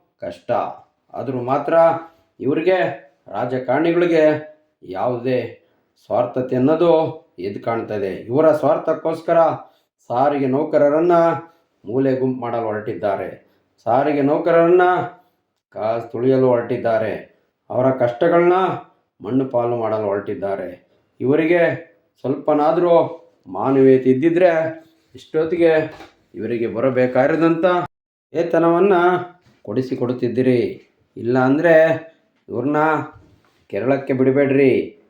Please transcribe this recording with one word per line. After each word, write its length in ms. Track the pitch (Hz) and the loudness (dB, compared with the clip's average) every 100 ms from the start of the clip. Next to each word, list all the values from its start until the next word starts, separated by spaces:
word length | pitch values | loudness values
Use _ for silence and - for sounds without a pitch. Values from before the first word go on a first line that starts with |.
| _ _ | _ _
ಕಷ್ಟ. 300 | 90 - - 107 82 - _ _ _ | -14 -12 -6 -4 -4 -10 _ _ _
ಆದರೂ 260 | - 120 127 | -12 -8 -6
ಮಾತ್ರ 340 | 120 143 - 165 165 165 - _ _ - | -4 -4 0 2 2 2 -8 _ _ -8
ಇವ್ರಿಗೆ, 380 | 131 156 170 185 - - - _ - | -4 -2 0 0 0 -6 -16 _ -14
ರಾಜಕಾರಣಿಗಳಿಗೆ 1300 | 101 127 127 131 139 170 165 175 160 151 151 - - _ _ | -8 -6 -4 -2 0 0 2 2 4 2 2 -6 -20 _ _
ಯಾವುದೇ 840 | - 92 120 123 127 123 113 - _ _ _ _ - | -12 -6 -4 -4 -4 -4 -4 -12 _ _ _ _ -4
ಸ್ವಾರ್ಥತೆ 500 | 107 123 131 127 127 | -2 -2 -4 -4 0
ಅನ್ನೋದು 680 | 135 160 170 160 151 - _ - | 2 2 4 2 0 -6 _ -12
ಎದ್ದು 220 | 95 - | -10 -8
ಕಾಣ್ತಾ 340 | 117 113 107 | -6 -6 -4
ಇದೆ. 200 | 107 95 | -6 -6
ಇವರ 380 | 85 101 135 160 | -8 -6 0 2
ಸ್ವಾರ್ಥಕ್ಕೋಸ್ಕರ 880 | - 143 160 - 156 160 160 - 165 160 135 - _ _ _ - | 2 0 0 -2 -4 -4 -6 0 2 2 0 -10 _ _ _ -6
ಸಾರಿಗೆ 380 | 123 143 143 135 | 0 0 0 0
ನೌಕರರನ್ನ 680 | 131 156 151 143 156 175 170 170 - - _ _ _ | -2 0 2 2 2 2 4 2 0 -8 _ _ _
ಮೂಲೆ 320 | 92 123 135 127 | -8 -2 0 0
ಗುಂಪು 240 | 131 127 | -2 -4
ಮಾಡಲು 220 | 120 117 | -6 -6
ಹೊರಟಿದ್ದಾರೆ, 840 | 110 107 117 - 104 95 90 78 _ _ _ _ | -4 -6 -8 -4 -4 -4 -6 -12 _ _ _ _
ಸಾರಿಗೆ 380 | 113 123 147 143 | -2 0 0 0
ನೌಕರರನ್ನ 600 | 139 156 175 165 170 180 180 175 - - _ _ _ _ _ | 0 0 2 4 4 4 4 2 -2 -10 _ _ _ _ _
ಕಾಸು 380 | 98 107 117 - | -6 -4 -4 -6
ತುಳಿಯಲು 360 | 117 127 131 127 | -2 2 4 4
ಹೊರಟಿದ್ದಾರೆ, 880 | 117 - 120 117 110 107 - - _ _ _ - | 2 0 -4 0 0 -2 -6 -10 _ _ _ -8
ಅವರ 200 | 110 131 | 0 0
ಕಷ್ಟಗಳನ್ನ 600 | 127 123 - 170 175 175 180 185 135 - _ _ _ | 2 -2 0 2 4 4 2 0 -4 -12 _ _ _
ಮಣ್ಣು 200 | 101 131 | -4 -2
ಪಾಲು 320 | 131 120 120 120 | -2 -2 -2 -2
ಮಾಡಲು 260 | 110 110 | -2 -2
ಹೊರಟಿದ್ದಾರೆ. 840 | 104 101 101 92 98 98 90 - _ _ _ - | -2 -4 -4 -8 -6 -6 -8 -14 _ _ _ -6
ಇವರಿಗೆ 400 | 123 151 160 175 170 - - _ _ _ | -2 0 2 2 2 -2 -10 _ _ _
ಸ್ವಲ್ಪನಾದ್ರೂ 1040 | 127 147 - 151 151 170 175 165 143 - - _ - | -6 -6 -2 0 2 2 4 2 2 -4 -20 _ -14
ಮಾನವೀಯತೆ 640 | 92 117 135 135 131 131 | -6 0 4 6 6 4
ಇದ್ದಿದ್ರೆ 760 | 127 165 165 180 160 160 160 - _ _ | 2 2 2 2 2 -2 -6 -18 _ _
ಇಷ್ಟೊತ್ತಿಗೆ 800 | - - 156 160 170 165 156 151 - - _ _ | -20 -8 -4 -2 2 4 2 0 -8 -20 _ _
ಇವರಿಗೆ 320 | - 110 117 113 | -10 -6 -4 -4
ಬರಬೇಕಾಗಿರೋದಂಥ 1000 | 104 131 123 127 127 143 156 165 165 180 175 - _ _ _ _ | -2 -2 2 0 2 0 2 0 2 0 0 -4 _ _ _ _
ವೇತನವನ್ನ 580 | 151 170 160 165 170 196 180 175 180 170 - _ _ | -6 -2 0 2 2 4 4 2 0 -4 -16 _ _
ಕೊಡಿಸಿಕೊಡುತ್ತಿದ್ದಿರಿ. 1300 | - 113 131 127 123 127 120 110 127 123 98 95 _ _ _ - | -8 -6 -4 -4 -4 -2 -4 0 0 2 0 -6 _ _ _ -10
ಇಲ್ಲ 220 | 113 127 | -2 0
ಅಂದ್ರೆ 360 | 127 147 170 160 160 160 - _ _ _ - | 2 2 4 4 4 0 -8 _ _ _ -12
ಇವ್ರನ್ನ 280 | 107 135 147 156 147 127 - _ _ _ _ _ | -6 -2 0 0 -2 -4 -14 _ _ _ _ _
ಕೆರಳಕ್ಕೆ 460 | 98 120 135 131 | -6 -2 -4 -2
ಬಿಡಬೇಡ್ರಿ. 880 | 131 131 135 135 135 135 104 - - | 0 2 2 2 2 2 2 -2 -10